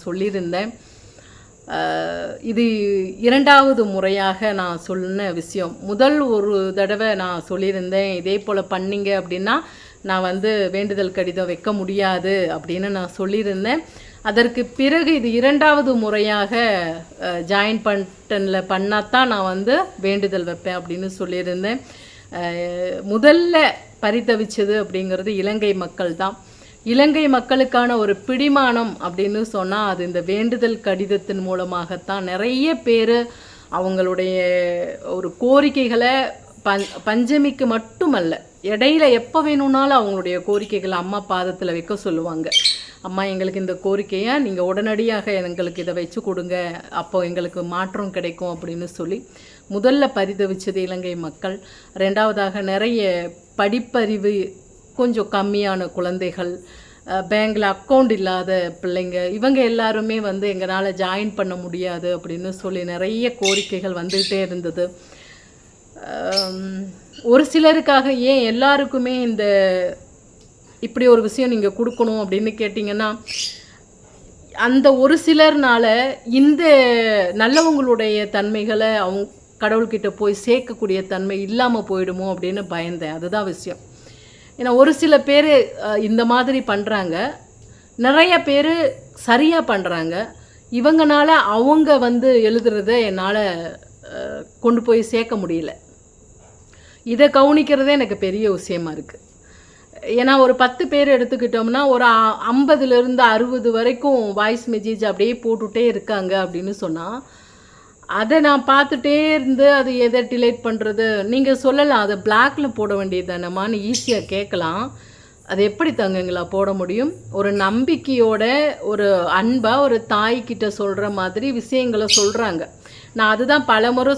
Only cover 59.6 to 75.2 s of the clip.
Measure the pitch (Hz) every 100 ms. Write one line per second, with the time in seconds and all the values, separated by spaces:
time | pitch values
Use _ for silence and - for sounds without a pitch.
59.6 | 233 226 220 220 220 220 208 190 202 185
60.6 | 185 190 196 180 185 196 214 208 190 180
61.6 | 175 175 180 170 175 170 170 170 185 185
62.6 | 190 185 175 175 190 226 240 240 196 196
63.6 | 196 185 190 175 175 190 190 196 180 180
64.6 | 170 170 180 - - - - - - -
65.6 | - - _ - - - 185 196 190 185
66.6 | 190 190 190 185 - - 233 262 302 320
67.6 | 311 320 294 269 269 254 247 269 226 233
68.6 | 277 277 269 262 247 254 240 208 208 196
69.6 | 190 185 180 - - - - - - _
70.6 | - - 226 233 247 226 214 269 254 226
71.6 | 202 202 233 240 226 220 196 190 220 220
72.6 | 214 220 208 208 214 220 - - - -
73.6 | - - - - - - - - - -
74.6 | 233 262 277 262 269 320